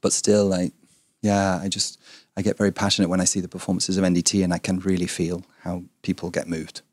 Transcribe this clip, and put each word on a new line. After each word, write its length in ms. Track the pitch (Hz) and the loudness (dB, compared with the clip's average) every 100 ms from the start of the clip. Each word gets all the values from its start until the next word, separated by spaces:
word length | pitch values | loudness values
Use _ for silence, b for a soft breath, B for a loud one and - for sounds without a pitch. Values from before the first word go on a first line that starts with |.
But 100 | - | 0
still, 400 | - - 104 101 | 0 2 4 4
I, 200 | 92 90 - _ _ _ _ | 2 -2 -6 _ _ _ _
yeah, 380 | 107 101 98 90 | 0 2 2 0
I 60 | 95 | -4
just, 300 | 95 - - B B B - | -4 -6 -6 B B B -4
I 60 | |
get 140 | 104 - | -2 2
very 140 | 101 | 0
passionate 380 | 92 101 - 90 | 2 0 2 2
when 120 | 92 | 2
I 40 | |
see 160 | 90 101 | 2 0
the 80 | 90 | -4
performances 500 | 92 - 90 - 95 | -8 -2 -2 0 2
of 60 | |
N 100 | 95 | 4
D 80 | 87 | 4
T 220 | 85 101 | 2 2
and 100 | 92 | 2
I 40 | 87 | 0
can 200 | - 95 | -2 -2
really 300 | 95 92 90 | 0 0 -2
feel 360 | - 85 87 85 _ | -2 -2 -2 -8 _
how 200 | - 90 90 _ | -8 -8 -10 _
people 280 | - 92 85 | -6 -4 -2
get 160 | 87 - | -4 -4
moved. 360 | 82 80 - _ | -6 -8 -14 _